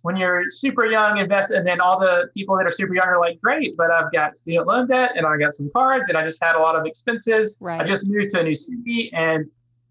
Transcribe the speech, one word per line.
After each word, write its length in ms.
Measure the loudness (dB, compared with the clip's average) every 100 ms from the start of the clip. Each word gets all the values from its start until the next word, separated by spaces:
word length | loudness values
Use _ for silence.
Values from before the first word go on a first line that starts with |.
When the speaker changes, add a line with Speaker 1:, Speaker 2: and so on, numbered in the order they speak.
Speaker 1:
when 160 | -4 -2
you're 320 | 0 0 -2
super 360 | -4 -2 0 2
young, 320 | 2 2 0
invest." 320 | 0 0 2
And 140 | 0 0
then 120 | 2
all 200 | 2 4
the 300 | 2 2 -2
people 240 | -6 -2 0
that 80 |
are 40 | 0
super 260 | -2 -2
young 100 | 0
are 140 | 2 2
like, 200 | 2 0
"Great, 380 | -2 0 -2 0
but 180 | 2
I've 160 | 2 2
got 240 | -2 -2
student 300 | -4 -2 0
loan 220 | 2 0 2
debt 240 | 2 2
and 100 | 0 0
I 100 | 0
got 160 | -2
some 160 | -2 -4
cards 360 | 2 2 2 0
and 80 | -2
I 60 |
just 200 | -2 -2
had 120 | 0
a 40 | 4
lot 160 | 2
of 120 | 2 -4
expenses. 720 | -6 -6 -4 0 2 0 -4
Speaker 2:
Right. 180 | -8 -4
Speaker 1:
I 60 |
just 240 | -2 -2 0
moved 200 | -2 -2
to 100 | 0
a 40 |
new 120 | 0
city." 560 | -2 -6 -10 -4 -4 -4
And, 340 | -2 0 0 -4 _ _ _ _